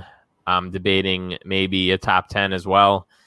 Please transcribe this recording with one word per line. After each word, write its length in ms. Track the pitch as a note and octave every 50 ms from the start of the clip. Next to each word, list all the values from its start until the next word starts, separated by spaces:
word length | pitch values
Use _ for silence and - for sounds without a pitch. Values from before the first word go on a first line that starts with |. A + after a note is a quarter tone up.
| F#2 - - _ _ _ _ _ -
I'm 240 | F#2 F2+ F2+ F#2 F2+
debating 680 | F#2 F#2+ F2+ G2+ F#2+ F#2+ F#2+ F#2+ F#2 F#2 F#2 F2+ F2 - -
maybe 480 | F#2 F#2+ F#2+ F#2+ F#2 F#2+ F#2+ F2+ F2+ F#2+
a 60 | F#2
top 300 | - - F#2+ F#2 - -
ten 240 | - G#2 G2 F#2+ F#2+
as 140 | F2+ F2
well. 400 | G2 F#2+ G2+ G2+ G2+ G2+ F#2+ - _ _ _ _